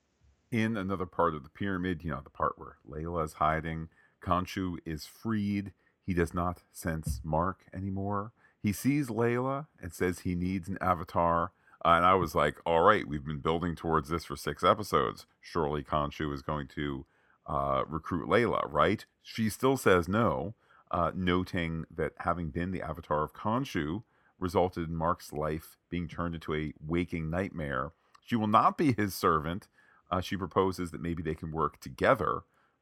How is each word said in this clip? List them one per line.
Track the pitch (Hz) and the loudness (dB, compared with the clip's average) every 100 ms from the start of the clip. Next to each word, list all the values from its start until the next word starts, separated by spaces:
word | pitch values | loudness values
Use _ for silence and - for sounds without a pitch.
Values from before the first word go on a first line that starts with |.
| _ _ _ _ - | _ _ _ _ -4
In | 117 110 113 | 0 0 -2
another | 92 92 90 | -4 -4 -2
part | - 85 | 2 2
of | 76 | 2
the | 67 | -8
pyramid, | - 101 92 92 80 | -6 -4 -2 -2 -2
you | 80 | -4
know, | 69 | -6
the | - | -8
part | - 78 - | -4 -2 -4
where | 65 - 57 | -12 -18 -14
Layla | 73 82 85 | -10 -6 -4
is | 78 | -4
hiding, | - 78 80 80 80 80 _ _ _ | 0 0 2 -2 -6 -8 _ _ _
Khonshu | - 90 90 98 92 82 | -2 0 0 -4 -6 -6
is | - 78 - | -8 -8 -10
freed. | - 113 107 101 101 98 - _ _ | -10 -4 -2 0 -2 -4 -12 _ _
He | - | -2
does | 87 80 | 0 0
not | 87 87 87 _ | 0 -2 -4 _
sense | - 87 80 80 65 | -8 -4 -2 -2 -4
Mark | 80 78 90 - _ | 0 0 0 -2 _
anymore. | 95 98 95 98 101 107 - _ _ | -8 -6 -4 -2 -4 -6 -12 _ _
He | 104 | -2
sees | 98 127 147 123 | 0 0 0 0
Layla | 110 117 120 131 139 156 _ | 2 2 2 -2 -4 -8 _
and | 90 | -10
says | - 92 87 | -2 0 0
he | 92 | -2
needs | 87 90 95 82 | -2 -2 -4 -6
an | 95 | -2
avatar. | 92 85 85 92 85 85 87 _ _ - | 0 0 0 2 4 4 0 _ _ 0
Uh, | 82 | 4
and | 85 | 6
I | 90 | 8
was | 95 82 | 6 4
like, | 82 76 - - | 2 2 2 2
"All | 82 | 6
right, | 95 104 - | 8 6 2
we've | 73 | -6
been | 69 73 | -6 -4
building | 80 82 87 | 0 0 0
towards | 80 85 80 69 | -2 0 2 2
this | 82 | -4
for | - 71 | -4 -8
six | 76 73 | -6 2
episodes. | - 107 98 78 58 50 - _ | 4 4 2 2 2 -2 -14 _
Surely | - 87 73 73 | -6 -2 0 -2
Khonshu | 71 76 73 - 76 | -2 -2 -2 -4 -6
is | 69 | -6
going | 71 76 69 | -6 -6 -6
to, | - 73 67 - _ _ _ - | -6 -6 -6 -10 _ _ _ -6
uh, | 71 69 67 64 | -2 0 0 -2
recruit | 78 - 87 57 | -6 -4 -4 2
Layla, | 104 110 65 - | 2 2 0 0
right?" | 76 82 110 - _ | 4 4 2 -6 _
She | - - 110 | -10 -4 -2
still | - 131 135 | 0 0 4
says | 110 90 82 | 6 4 4
no, | 104 107 65 87 - _ _ - | 2 2 0 -4 -10 _ _ -6
uh, | 87 82 | -2 0
noting | 90 90 92 90 92 82 82 - | 0 2 2 0 -2 -2 -4 -6
that | - 73 - | -4 -4 -2
having | 85 85 82 | -2 -2 -2
been | 85 90 | -4 -4
the | 90 | -4
avatar | 78 78 - 76 | -6 -8 -2 -2
of | 76 | -2
Khonshu | - 107 120 135 90 76 101 - _ _ - | -4 -2 -2 -2 -4 -2 -4 -8 _ _ -8
resulted | 92 92 90 87 80 | 0 2 2 0 -4
in | 82 | -2
Mark's | 82 87 - | 0 -2 -6
life | 73 78 78 - - _ | -6 -4 -4 -8 -20 _
being | 87 80 | -6 -6
turned | 85 85 | -6 -6
into | 82 - | -6 -4
a | 78 76 - | -4 -4 -6
waking | 76 85 87 85 80 | -2 -2 -2 -4 -4
nightmare. | 85 98 85 71 65 73 - _ - | -4 -4 -6 -4 -4 -6 -10 _ -20
She | - 117 | -4 0
will | 107 | 4
not | 110 170 - | 6 6 4
be | 151 | 2
his | 107 104 | 2 0
servant. | - 95 78 76 92 - _ _ _ - | 2 4 4 0 -6 -10 _ _ _ -4
Uh, | 92 | -4
she | - 95 | -2 -4
proposes | 90 101 95 92 87 | 0 2 2 2 -6
that | 85 | -6
maybe | 85 82 | -6 -4
they | 78 | -4
can | 78 80 | -6 -6
work | 78 76 - | -2 -2 -4
together. | 69 65 92 135 78 - - _ _ _ | -14 0 2 4 0 -4 -8 _ _ _